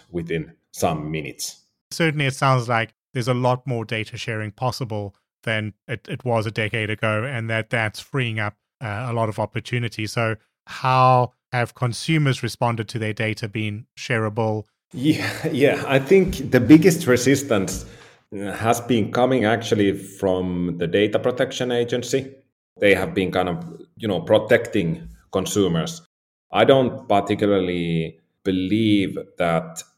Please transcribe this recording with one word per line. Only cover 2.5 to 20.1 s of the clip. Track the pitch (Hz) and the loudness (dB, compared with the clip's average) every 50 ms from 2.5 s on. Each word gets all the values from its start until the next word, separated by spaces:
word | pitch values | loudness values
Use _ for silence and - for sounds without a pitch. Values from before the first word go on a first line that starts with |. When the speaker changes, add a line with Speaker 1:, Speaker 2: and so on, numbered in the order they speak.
| 131 127 117 113 | 2 2 2 0
Speaker 2:
like | 120 113 113 110 _ _ _ _ - | 0 -2 -2 -4 _ _ _ _ -8
there's | 131 120 117 | -4 -2 -2
a | 127 | 0
lot | 123 127 123 127 123 - | 0 2 0 0 0 -2
more | 139 127 117 113 | -6 -6 -6 -4
data | 107 123 110 107 - - | -6 -6 -6 -6 -8 -10
sharing | 98 - - 113 107 107 107 | -10 -8 -8 -6 -6 -8 -8
possible | 98 - 127 127 113 - 135 107 110 104 104 101 - _ _ _ _ _ _ | -8 -4 -4 -4 -4 -4 -6 -8 -6 -6 -8 -8 -12 _ _ _ _ _ _
than | 120 113 110 107 107 98 _ _ - | -4 -4 -4 -4 -6 -10 _ _ -12
it, | - - - - | -12 -12 -10 -12
it | 139 127 - | -12 -8 -4
was | 123 117 113 104 | -2 -2 0 -2
a | 113 | -2
decade | 101 - 110 107 - 117 110 104 | -4 -4 -4 -2 -2 -4 -4 -4
ago, | 107 - - 110 107 107 113 | -4 -2 -2 -2 0 -2 -4
and | 135 - 117 113 113 | -6 -6 -8 -6 -4
that | 113 113 110 - | -4 -4 -4 -2
that's | - 117 110 107 - - | -2 -2 -2 -2 -4 -8
freeing | - - - 139 127 117 110 110 | -12 -8 -6 -4 -4 -4 -4 -4
up, | 107 104 - _ _ _ _ _ | -6 -6 -6 _ _ _ _ _
uh, | - 110 104 101 127 127 | -10 -8 -8 -6 -6 -4
a | 117 | -2
lot | 117 113 107 | -2 -2 -2
of | 107 - | -2 -4
opportunity. | 110 101 - 113 101 - - 123 120 110 - - 107 104 | -4 -4 -4 -8 -8 -4 -4 -4 -4 -4 -6 -6 -8 -6
So | - 123 117 113 110 107 _ _ _ _ _ - | -2 -2 -2 -2 -2 -4 _ _ _ _ _ -18
how | - - - 131 131 127 127 127 131 123 123 120 - _ _ _ | -12 -4 0 2 4 6 6 6 6 4 4 0 -4 _ _ _
have | - 123 120 113 - | -4 -2 -2 -2 -4
consumers | - - 120 107 - - - 160 160 151 139 127 - | -4 -4 -4 -4 -4 -2 0 2 2 4 2 2 0
responded | - 117 - - 127 120 117 110 110 - | -2 -6 -4 -2 -2 -2 -2 -2 -6 -6
to | - 120 | -6 -4
their | 110 107 | -4 -4
data | 107 - 110 110 110 - - 107 | -4 -2 -2 -2 -2 -4 -6 -6
being | 98 110 107 107 104 104 123 - _ - | -6 -6 -4 -4 -6 -8 -12 -16 _ -14
shareable? | - - 131 113 110 107 104 117 113 110 107 107 104 - _ _ _ _ - | -4 -2 0 0 0 0 0 0 0 0 0 -2 -6 -10 _ _ _ _ -10
Speaker 1:
Yeah, | 123 123 156 - - - 110 - - - 160 | 0 2 2 2 2 0 -4 -6 -6 -6 -4
yeah. | - 123 131 135 101 - - - | 0 2 2 2 2 0 -2 0
I | 135 135 | 0 0
think | 135 - 190 196 185 190 - - 135 117 | 4 4 4 4 6 4 0 -4 -4 0
the | 123 127 | 2 2
biggest | 113 107 151 165 165 196 - - - | 8 8 8 10 10 6 4 4 2
resistance, | 120 123 120 - 131 120 - - - 113 101 95 85 - - - - - - - - - _ _ _ - | 2 2 4 4 4 2 2 2 0 0 0 0 -2 -4 -8 -10 -14 -18 -20 -20 -20 -20 _ _ _ -12
uh, | 98 101 101 95 | -10 -8 -8 -8
has | - 107 113 117 - | -2 2 2 2 2
been | - - 127 113 98 - | 2 0 0 2 2 0
coming | - 117 123 127 131 127 107 | 0 0 2 2 2 2 2
actually | 107 113 110 110 - 117 107 101 98 92 - | 2 2 0 0 0 0 2 4 2 2 0
from | - - | -6 -14